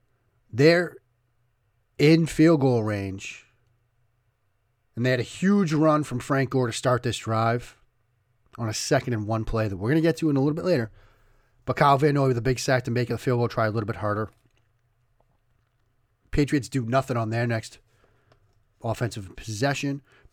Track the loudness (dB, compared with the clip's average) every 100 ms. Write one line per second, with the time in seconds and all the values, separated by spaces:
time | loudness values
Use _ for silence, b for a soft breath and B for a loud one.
0 | _ _ _ _ _ 4 6 6 0 -10
1 | _ _ _ _ _ _ _ _ _ 2
2 | 6 6 4 4 6 6 4 2 0 -2
3 | -4 -8 -12 -18 _ _ _ _ _ _
4 | _ _ _ _ _ _ _ _ _ -4
5 | -2 -2 -4 -2 2 2 2 2 2 2
6 | 0 -6 -2 -2 0 0 -2 -2 0 0
7 | -2 -6 -4 0 0 -2 -6 -18 _ _
8 | _ _ _ _ _ -8 -6 -6 -2 -2
9 | 0 -4 -4 -4 -2 -2 -2 -4 -2 0
10 | 0 0 0 0 0 -2 -2 0 -2 -10
11 | -20 _ _ _ _ _ -8 2 4 4
12 | 4 2 2 0 0 -2 0 0 0 -2
13 | -2 -2 -2 0 0 0 -2 -2 -4 -4
14 | -4 -4 -6 -12 _ _ _ _ _ _
15 | _ _ _ _ _ _ _ _ _ _
16 | _ _ _ -2 0 -2 -2 -4 0 0
17 | 0 -2 -2 -2 -2 -2 -6 -16 _ _
18 | _ _ _ _ _ _ _ _ -6 -4
19 | -4 -6 -12 -14 -12 -4 -2 -2 -4 -6
20 | b b b